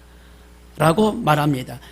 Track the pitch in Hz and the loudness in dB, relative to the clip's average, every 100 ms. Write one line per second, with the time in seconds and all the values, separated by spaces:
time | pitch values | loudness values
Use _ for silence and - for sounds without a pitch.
0 | - - - - - - - - 151 165 | -20 -20 -20 -20 -20 -20 -14 -2 0 2
1 | 214 233 151 147 151 131 127 123 - | 0 0 0 2 0 -2 -6 -14 -18